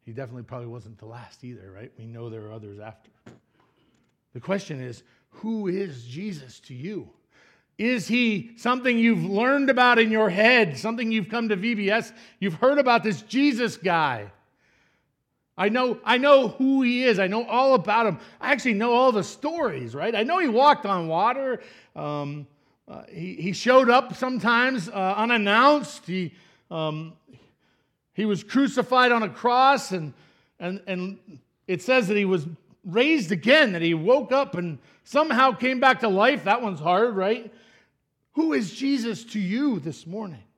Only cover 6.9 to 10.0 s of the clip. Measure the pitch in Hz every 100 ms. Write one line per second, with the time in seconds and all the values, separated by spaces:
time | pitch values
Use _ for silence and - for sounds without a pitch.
6.9 | 208 104 _ _ _ _ _ _ _ 220
7.9 | 247 170 233 240 208 - - 233 254 254
8.9 | 240 233 214 165 196 247 285 277 247 247
9.9 | 240